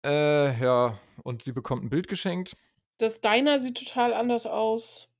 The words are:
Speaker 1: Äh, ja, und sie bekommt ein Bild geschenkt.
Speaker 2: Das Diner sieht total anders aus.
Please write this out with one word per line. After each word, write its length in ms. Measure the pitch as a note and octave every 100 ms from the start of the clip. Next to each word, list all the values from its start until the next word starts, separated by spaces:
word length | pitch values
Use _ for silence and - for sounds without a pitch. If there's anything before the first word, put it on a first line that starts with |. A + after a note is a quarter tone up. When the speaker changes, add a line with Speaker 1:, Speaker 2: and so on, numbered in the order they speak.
Speaker 1:
Äh, 540 | C#3 D3 D3 D3 C#3+ A#2+
ja, 380 | B2+ B2 B2 G#2+ _ -
und 200 | - A#2+
sie 100 | -
bekommt 300 | B2 - B2+
ein 60 | A#2+
Bild 180 | C#3+ F#3
geschenkt. 500 | F#3+ F#3 F3 F#3 - _ _ _ _
Speaker 2:
Das 240 | A3 A3
Diner 380 | G#3+ A3+ C#4+ C#4+
sieht 180 | B3+ B3
total 360 | - C4 A#3+
anders 300 | A3+ A#3+ A#3+ A#3
aus. 640 | G#3+ A3 A3+ A3+ - -